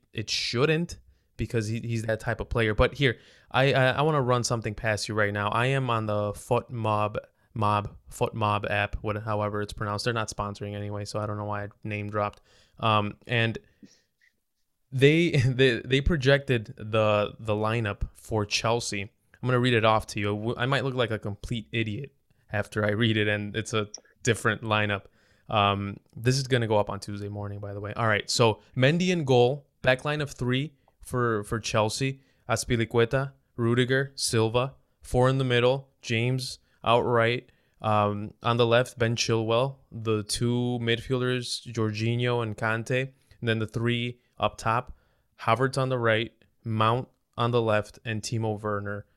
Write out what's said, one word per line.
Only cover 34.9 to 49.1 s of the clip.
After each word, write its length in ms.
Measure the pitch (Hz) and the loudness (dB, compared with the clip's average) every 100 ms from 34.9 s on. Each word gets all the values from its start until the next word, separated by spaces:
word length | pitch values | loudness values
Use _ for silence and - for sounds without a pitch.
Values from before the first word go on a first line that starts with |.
| _ | _
Four 280 | - 127 127 | -2 2 4
in 100 | 135 | 2
the 60 | |
middle, 440 | 131 120 123 135 135 _ | 2 4 4 2 -4 _
James 580 | - 113 120 131 127 - _ _ | -2 0 0 0 -4 -12 _ _
out 180 | - 120 | 2 2
right. 460 | 107 117 113 123 - _ _ _ | 4 2 2 0 -6 _ _ _
Um, 520 | 110 104 104 101 107 - | 0 2 2 -2 -8 -6
on 120 | 120 117 | 0 2
the 80 | 117 | 4
left, 300 | 117 127 - | 4 2 -2
Ben 200 | 113 117 | -2 0
Chilwell. 600 | - 113 110 117 135 135 _ | 0 0 2 2 0 -4 _
The 320 | 117 110 107 | -8 -2 -2
two 560 | 101 - 120 123 123 123 | -2 -2 0 0 -2 -2
midfielders, 840 | 117 117 - 127 127 127 120 - 123 | 0 -2 -2 -2 0 -2 -4 -8 -6
Jorginho 680 | 113 110 107 113 120 123 120 | -2 -2 0 -2 0 0 0
and 120 | 110 104 | -2 -4
Kante. 440 | 113 113 113 127 135 - _ - | -2 -2 -2 -2 -4 -8 _ -6
And 80 | 117 | -2
then 100 | 110 | 0
the 80 | 107 | -2
three 520 | 117 117 120 120 120 _ - | -2 0 0 -2 -8 _ -4
up 180 | 107 - | -4 -2
top, 340 | 113 117 - - _ _ _ - | -2 0 -2 -12 _ _ _ -6
Havertz 360 | - 113 131 135 | 0 2 2 0
on 100 | 131 | -2
the 100 | 127 | 0
right, 340 | 113 110 117 _ _ _ | 2 2 -2 _ _ _
Mount 440 | 117 110 110 123 - _ _ - | -4 2 4 2 -2 _ _ -2
on 140 | 120 | 0
the 100 | 120 | 2
left, 360 | 110 104 101 - | 2 2 0 -8
and 180 | 117 110 | -8 -6
Timo 380 | - 113 110 104 | -4 -4 -2 -4
Werner 440 | 107 101 101 104 - | -4 -4 -6 -10 -12